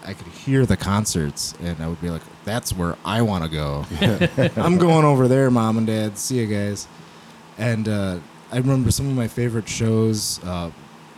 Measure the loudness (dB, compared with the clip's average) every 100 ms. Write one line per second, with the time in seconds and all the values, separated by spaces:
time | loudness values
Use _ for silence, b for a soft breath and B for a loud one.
0 | -14 -14 -16 -10 0 4 4 2 2 0
1 | 2 0 -2 -4 -8 -8 -6 -4 -6 -6
2 | -6 -6 -10 -12 -6 -6 -4 -4 -4 -4
3 | -4 0 2 0 -2 -2 -4 -4 -6 -2
4 | 0 2 0 2 0 2 2 4 4 6
5 | 6 6 4 4 4 4 2 2 0 0
6 | -2 -4 -4 -2 0 -2 -2 -6 -10 B
7 | B B B B -18 -6 -2 -2 -2 -2
8 | -2 -4 -10 -20 -6 -2 0 2 2 0
9 | 0 -2 -2 -2 -2 -2 -4 -2 2 4
10 | 2 0 -4 -6 -6 -6 -6 -10 -20 -20
11 | -20